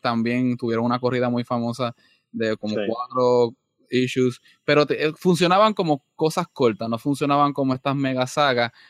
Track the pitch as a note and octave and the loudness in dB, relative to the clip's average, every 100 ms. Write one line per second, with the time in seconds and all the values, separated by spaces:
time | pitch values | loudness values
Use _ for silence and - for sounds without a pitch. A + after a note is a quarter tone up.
0 | B2+ A#2 A#2 B2 B2+ A#2+ A#2 A2+ A#2+ B2+ | -2 -2 -2 -2 -2 -2 -2 -2 -2 -2
1 | B2 B2 B2 A#2+ A#2 A#2+ A#2 A#2 A#2+ - | -2 -2 -2 -2 -4 -4 -4 -4 -6 -8
2 | _ _ _ A2+ A2 A2 G#2+ G#2+ G#2 A#2 | _ _ _ -4 -4 -4 -4 -4 -4 -6
3 | B2 B2+ B2 B2 A#2 - _ _ - B2 | -6 -2 2 2 2 -2 _ _ -4 -2
4 | B2+ C3 B2+ - _ _ - D3 C#3+ B2+ | 0 0 -2 -2 _ _ 0 2 2 0
5 | D3+ D#3 F#3 E3 F3 F#3+ G#3+ G#3 E3+ C#3+ | -4 -2 0 2 4 4 4 2 0 -2
6 | _ - D#3+ F3+ E3+ - A#2+ G2+ A2+ A2+ | _ -2 -2 -2 -6 0 0 0 -4 -4
7 | C#3+ C#3 C#3+ C#3+ C#3+ C#3+ C3+ C3 C#3 C#3 | -2 -2 0 2 2 0 -2 -2 -2 -2
8 | C3+ B2+ B2+ D3+ C#3+ A#2+ A#2 - | -2 -2 -2 0 2 2 0 -4